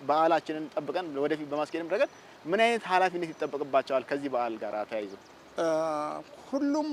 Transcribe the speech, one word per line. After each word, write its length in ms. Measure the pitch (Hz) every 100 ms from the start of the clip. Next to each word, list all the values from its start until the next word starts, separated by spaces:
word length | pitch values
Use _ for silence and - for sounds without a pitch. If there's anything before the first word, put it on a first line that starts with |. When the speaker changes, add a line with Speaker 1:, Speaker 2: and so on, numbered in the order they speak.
Speaker 1:
በዓላችንን 600 | 139 151 160 160 - 156 151
ጠብቀን 360 | - 147 156 175 139
ወደፊት 320 | 147 151 147
በማስኬድም 420 | 147 151 165 165
ረገድ 200 | 202 302 - - - 151
ምን 160 | 202
አይነት 220 | 226 226 180
ኃላፊነት 440 | 185 185 175 165
ይጠበቅባቸዋል? 760 | 151 151 139 143 135 131 131 123
ከዚህ 240 | 143 143
በዓል 260 | 127 120 110
ጋር 160 | 107 107
ተያይዞ 300 | 104 110 104 98 - - -
Speaker 2:
እ፣ 140 | - 165 156 160 151 151 151 - - -
ሁሉም፣ 440 | 269 285 302 302